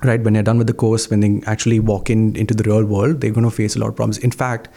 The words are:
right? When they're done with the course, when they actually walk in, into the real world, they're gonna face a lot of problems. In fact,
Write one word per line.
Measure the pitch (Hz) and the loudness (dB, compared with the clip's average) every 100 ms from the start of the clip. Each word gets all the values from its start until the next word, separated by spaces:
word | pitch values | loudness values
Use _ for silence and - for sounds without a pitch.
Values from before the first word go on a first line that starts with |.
right? | 131 117 | 0 0
When | 110 | 2
they're | 107 | 2
done | 104 117 | 2 2
with | 113 | 0
the | |
course, | - 113 113 - | 0 0 0 0
when | 107 | 0
they | 104 101 - | 2 0 -2
actually | 107 117 113 | -4 0 2
walk | 110 98 - | 2 0 0
in, | 110 110 - | 2 2 0
into | 107 | -2
the | 110 | 0
real | 107 107 107 | 2 2 2
world, | 101 120 156 | 0 0 0
they're | 117 | -2
gonna | 110 117 | 0 0
face | - 107 113 | 0 -2 -2
a | |
lot | 110 | -4
of | 107 | -2
problems. | 113 104 | -4 -2
In | 123 | -2
fact, | - 127 113 - | -2 -4 -4 -10